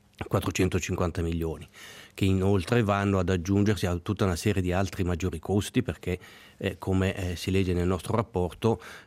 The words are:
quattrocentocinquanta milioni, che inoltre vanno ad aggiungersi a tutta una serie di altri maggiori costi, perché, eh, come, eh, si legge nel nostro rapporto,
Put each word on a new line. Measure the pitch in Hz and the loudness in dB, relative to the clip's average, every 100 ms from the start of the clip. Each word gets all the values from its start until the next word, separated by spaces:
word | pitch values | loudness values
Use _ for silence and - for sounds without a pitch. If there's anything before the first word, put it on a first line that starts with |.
| _ - - | _ -12 -4
quattrocentocinquanta | 101 98 - 92 92 - 92 90 85 | -2 -2 0 0 0 -2 -2 -2 -2
milioni, | 82 82 80 76 - - - - - | -2 -2 -4 -6 -12 -20 -20 -20 -20
che | - | -2
inoltre | 98 95 95 101 85 120 | 2 4 4 2 2 2
vanno | 104 101 101 98 | 2 2 2 2
ad | 87 | 2
aggiungersi | 92 85 98 104 104 | 0 2 4 4 2
a | 95 90 | 0 -2
tutta | - 98 | -2 0
una | 101 85 | 0 2
serie | 107 98 | 0 0
di | 90 | 0
altri | 87 98 - | 0 -2 -2
maggiori | 90 87 90 80 | -2 0 -2 -4
costi, | - 101 - 127 | -2 0 0 -2
perché, | 110 - - - - - - - | -2 -4 -4 -6 -8 -20 -20 -6
eh, | 98 - | -6 -4
come, | - 95 95 98 92 | -2 2 2 0 -4
eh, | 87 | -4
si | - | -2
legge | 95 92 | 0 2
nel | 90 87 | 0 0
nostro | 92 - | 0 -2
rapporto, | 110 - 92 87 - 113 110 - - | -2 -2 -2 -2 0 0 0 -4 -18